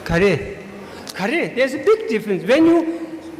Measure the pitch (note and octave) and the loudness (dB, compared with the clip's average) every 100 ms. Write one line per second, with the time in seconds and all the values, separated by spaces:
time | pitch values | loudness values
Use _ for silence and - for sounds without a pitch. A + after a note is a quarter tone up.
0 | - E3+ G3 D#3 - - - - - - | 0 2 4 2 -2 -12 -14 -16 -16 -16
1 | - - G3 D#4+ G#3+ - C4 C4+ - A4 | -14 -6 -4 -2 -4 0 -2 0 2 2
2 | - A3 F3+ F#3+ E3 C4+ E4 E4+ D#4+ - | 2 -4 -2 -4 2 4 6 6 2 -4
3 | - - - | -8 -12 -14